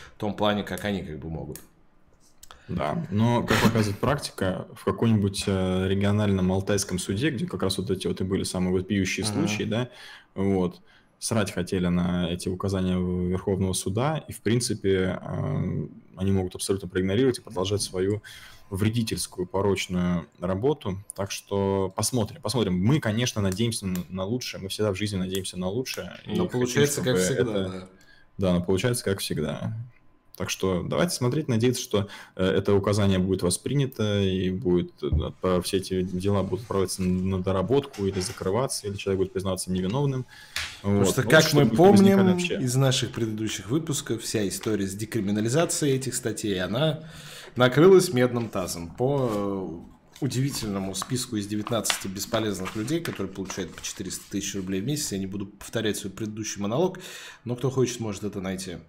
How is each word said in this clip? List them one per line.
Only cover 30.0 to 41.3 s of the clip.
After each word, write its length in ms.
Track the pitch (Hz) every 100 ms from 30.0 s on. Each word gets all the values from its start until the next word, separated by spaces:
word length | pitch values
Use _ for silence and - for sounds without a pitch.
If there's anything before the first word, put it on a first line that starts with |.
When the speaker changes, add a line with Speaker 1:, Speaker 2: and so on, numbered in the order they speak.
| - - _ -
Speaker 2:
Так 120 | 92
что 320 | - 95 90
давайте 320 | - - 175
смотреть, 360 | - 123 143 147
надеяться, 340 | 113 123 123
что, 240 | - 101 104 - - -
э, 80 |
это 300 | 92 95 98
указание 460 | 101 101 104 101 95
будет 240 | 92 92
воспринято 800 | 87 - - 139 139 - 107 101
и 280 | 95 95 92
будет, 420 | 92 92 87 87 -
э, 60 | 73 76 60 -
по-, 220 | 92 90
все 160 | - 98
эти 240 | 95 92
дела 400 | 92 90 98 101
будут 200 | - 92
отправляться 420 | - 98 92 -
на 400 | 92 92 95 95
доработку 640 | 92 95 92 139 139 - 98
или 120 | 92
закрываться, 680 | 90 - 95 107 135 - 104
или 80 | 104
человек 240 | - 95
будет 140 | 92
признаваться 360 | 95 95 92 -
невиновным. 540 | 92 92 127 143 131 - - - - - -
Speaker 1:
Потому 180 | 101 101
Speaker 2:
Вот. 100 | 95
Speaker 1:
что, 140 | 90
Speaker 2:
Ну, 60 |
Speaker 1:
как 140 | 113